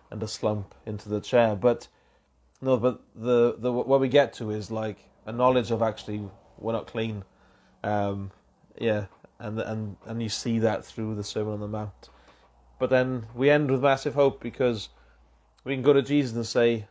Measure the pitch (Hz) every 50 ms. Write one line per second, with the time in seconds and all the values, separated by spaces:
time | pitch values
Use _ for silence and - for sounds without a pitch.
0 | _ _ 110 110 107 110 - - - 110 107 104 101 - - - _ 113 107 101
1 | - 104 104 107 101 - - 123 117 113 104 98 98 123 117 - - - _ _
2 | _ _ _ _ _ _ _ _ _ _ _ _ - 131 131 120 107 127 117 -
3 | - _ _ 113 110 120 123 120 117 120 - - 110 127 120 123 - 113 135 139
4 | 135 131 117 143 139 113 - - 117 107 107 107 104 90 110 110 110 110 101 -
5 | _ _ _ _ _ - 117 117 123 127 127 127 117 98 117 107 113 110 104 -
6 | - - 107 107 104 95 98 - _ _ _ - - 110 113 110 - - - 117
7 | 113 113 107 104 95 - _ _ _ _ _ _ _ _ _ _ - 104 104 104
8 | 101 101 101 98 98 98 - _ _ _ _ _ _ _ _ - 117 117 107 104
9 | 101 - - _ - _ _ - 120 110 107 110 - - 110 110 107 104 95 -
10 | - - 113 117 117 107 - - - 120 117 113 110 110 107 - - - - -
11 | 113 110 110 104 104 - - 110 107 107 107 104 104 104 107 107 107 104 - _
12 | - - _ _ _ - _ _ _ _ _ _ _ _ _ _ 127 123 131 127
13 | 127 131 131 123 110 110 120 120 131 143 147 147 151 135 135 131 127 139 135 131
14 | - 143 123 143 143 139 135 - - 123 113 - 131 123 117 107 - - - _
15 | _ _ _ _ _ _ _ _ _ _ _ _ _ 139 139 131 123 139 143 139
16 | 127 110 143 147 143 123 113 117 117 104 - 127 120 120 117 113 104 -